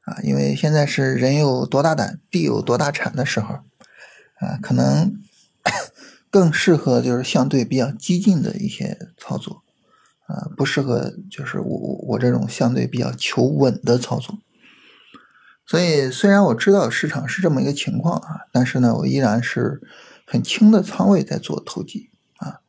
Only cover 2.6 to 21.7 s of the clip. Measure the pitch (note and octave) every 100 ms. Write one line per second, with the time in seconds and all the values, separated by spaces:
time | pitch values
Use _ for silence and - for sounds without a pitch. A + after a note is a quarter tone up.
2.6 | A#2+ A#2+ D3 D3 - - D3 - G#2+ C3+
3.6 | _ _ - _ - _ _ _ - -
4.6 | - B2 C3+ C#3+ F#3 - - _ _ _
5.6 | - - - _ - _ _ G3+ E3+ D3
6.6 | - D#3+ C#3 B2 B2 B2 C3 - C3+ C#3
7.6 | A2 C3 B2+ A#2 - F3+ G#3 E3+ B2 -
8.6 | - - - - - _ - - - -
9.6 | _ _ _ _ _ _ - D3+ - -
10.6 | C#3 - C3+ A#2 - - - - C#3 -
11.6 | - - - - - A#2 B2 B2 B2 -
12.6 | B2 B2+ B2 B2 C3 B2+ - - B2+ D3
13.6 | C3+ - - B2 - - - - _ _
14.6 | _ _ _ _ _ - _ _ _ _
15.6 | - D#3+ F3 D3+ C3 B2+ G3+ G3 F#3 B2
16.6 | - G3 B2+ - - - C3 - F3+ D#3
17.6 | C3+ C#3+ - - E3 - - D#3 - B2+
18.6 | B2 C3 A#2+ A#2 C3 C3+ B2+ A2 A#2+ A#2+
19.6 | B2+ C3+ - - - - - B2 - -
20.6 | G#3+ A3 - - F#3+ E3+ - - - -
21.6 | -